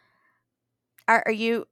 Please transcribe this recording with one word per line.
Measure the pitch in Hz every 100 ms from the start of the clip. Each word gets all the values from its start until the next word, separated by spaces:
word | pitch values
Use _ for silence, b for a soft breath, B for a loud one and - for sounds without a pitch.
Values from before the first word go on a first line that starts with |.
| _ _ _ _ _ _ _ _ _ _ -
are, | 226 -
are |
you, | 220 226 233 -